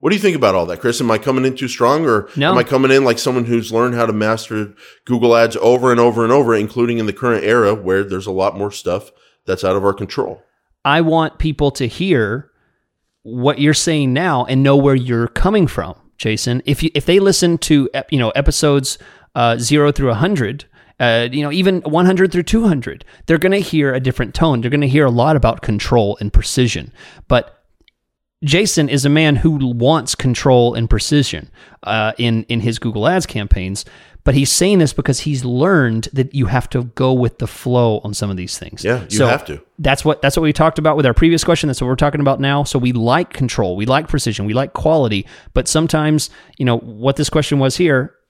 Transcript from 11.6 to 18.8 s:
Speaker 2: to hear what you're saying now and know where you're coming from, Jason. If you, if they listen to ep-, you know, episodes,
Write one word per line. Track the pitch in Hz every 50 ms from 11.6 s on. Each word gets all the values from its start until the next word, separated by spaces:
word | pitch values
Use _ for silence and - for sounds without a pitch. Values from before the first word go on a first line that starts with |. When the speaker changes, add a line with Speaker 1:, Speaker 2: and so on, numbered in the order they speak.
| 151 143
Speaker 2:
to | 139 - 135 113
hear | - - 180 196 175 131 110 101 107 131 143 _ _ _ _ _ _ _ _ _ _ _ _ _ _ _ _
what | - 113 123 123 139 147 113
you're | 143 147 151
saying | - - - 160 151 143 131
now | 127 139 175 185 156 127 123
and | - 131 131 135
know | 139 139
where | 143 139 143 135
you're | 131 123 127 120 117 117 117
coming | _ - - 185 208 214 180 131
from, | - - 90 76 - _ _ _ _ _
Jason. | - 110 110 104 - 123 120 123 -
If | - 139 -
you, | - 160 -
if | - -
they | - 175 196
listen | 196 196 190 - - 175 170 160
to | - - 156 147 135 - -
ep-, | 139 131 _
you | 156 139
know, | 123 110
episodes, | - 131 139 - 147 - - 151 143 143